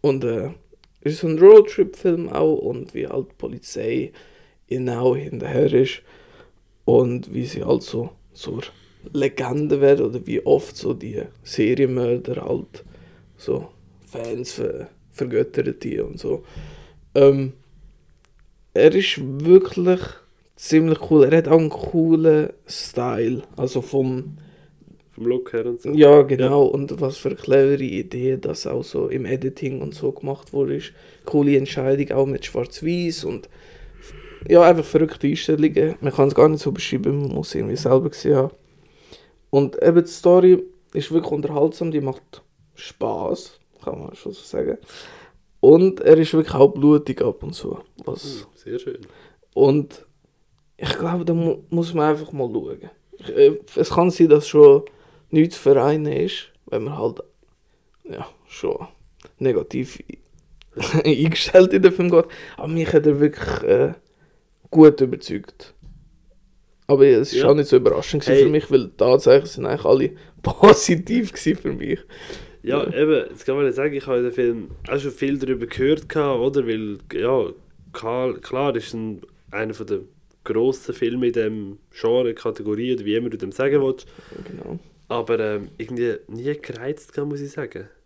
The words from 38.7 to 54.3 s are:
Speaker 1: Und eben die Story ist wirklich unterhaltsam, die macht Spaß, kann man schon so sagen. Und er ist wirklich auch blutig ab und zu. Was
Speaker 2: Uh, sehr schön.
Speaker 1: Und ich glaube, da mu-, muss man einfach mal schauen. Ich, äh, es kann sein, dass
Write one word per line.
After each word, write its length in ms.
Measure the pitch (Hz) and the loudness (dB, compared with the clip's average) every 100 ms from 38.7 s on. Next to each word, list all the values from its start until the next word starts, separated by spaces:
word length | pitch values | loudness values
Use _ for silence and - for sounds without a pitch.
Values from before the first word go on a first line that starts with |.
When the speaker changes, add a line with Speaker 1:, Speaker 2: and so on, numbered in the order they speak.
| _ _ _ _ - _ _ _ | _ _ _ _ -20 _ _ _
Speaker 1:
Und 320 | 135 139 - | -2 0 0
eben 220 | 165 170 | 4 4
die 60 | 165 | 0
Story 520 | - 180 180 185 185 - _ _ | 0 4 6 6 4 2 _ _
ist 180 | - 143 | -10 -4
wirklich 200 | 160 - | -4 -2
unterhaltsam, 580 | 151 151 151 156 160 165 | -6 -4 0 -2 -2 -6
die 120 | 156 | -4
macht 420 | 139 131 _ - _ _ _ _ | -6 -10 _ -20 _ _ _ _
Spaß, 840 | - - 113 101 - - - _ _ _ | -20 -10 -8 -6 -6 -8 -10 _ _ _
kann 160 | - - | -14 -12
man 160 | - - | -16 -16
schon 180 | - | -16
so 80 | - | -16
sagen. 340 | - - - - _ - - - - _ _ _ | -12 -8 -6 -8 _ -20 -20 -20 -20 _ _ _
Und 400 | 123 165 185 190 | 6 8 6 2
er 160 | - 160 | 6 6
ist 160 | 156 | 6
wirklich 200 | 160 156 | 0 -2
auch 140 | - 139 | 4 4
blutig 540 | - 147 147 147 127 | 4 4 4 0 -4
ab 180 | 123 - | -4 -4
und 120 | - | -12
zu. 260 | - - - - - - | -12 -12 -12 -16 -16 -12
Was 180 | - 143 123 | -12 -14 -18
Speaker 2:
Uh, 20 | 101 | -20
sehr 240 | _ - 120 | _ -12 -12
schön. 220 | 127 - - - - _ _ - | -10 -14 -20 -20 -20 _ _ 2
Speaker 1:
Und 500 | 135 147 143 - _ _ _ _ _ _ _ _ | 4 4 -2 -14 _ _ _ _ _ _ _ _
ich 180 | - - | -8 -6
glaube, 260 | 170 175 170 | -4 -4 -2
da 80 | |
mu-, 300 | 165 165 - - | -2 -2 -4 -4
muss 220 | 170 170 170 | -4 -4 -2
man 160 | 151 | -2
einfach 200 | 151 156 | -2 -6
mal 160 | 143 123 | -8 -6
schauen. 380 | 107 - - - _ _ - | -6 -8 -14 -18 _ _ -20
Ich, 120 | - - | -8 4
äh, 240 | - - - - | 4 4 -10 -6
es 140 | 160 | -4
kann 220 | - 180 | -2 -2
sein, 180 | 175 | 2
dass 180 | 165 | 4